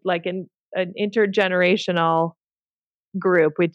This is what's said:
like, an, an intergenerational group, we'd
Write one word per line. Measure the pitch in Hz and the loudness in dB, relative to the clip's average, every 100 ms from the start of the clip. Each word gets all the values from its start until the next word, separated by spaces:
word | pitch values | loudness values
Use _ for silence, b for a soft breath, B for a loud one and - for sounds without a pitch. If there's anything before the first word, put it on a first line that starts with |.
like, | 185 175 180 | -4 -2 -4
an, | 185 - _ - | -8 -10 _ -10
an | 185 180 - | -6 -6 -4
intergenerational | 208 220 202 202 190 180 180 202 - 175 165 165 165 - _ _ _ _ _ _ _ 190 | -4 0 0 2 0 2 2 0 0 0 2 0 -2 -6 _ _ _ _ _ _ _ -4
group, | 185 175 156 156 | 0 2 2 2
we'd | 170 | -2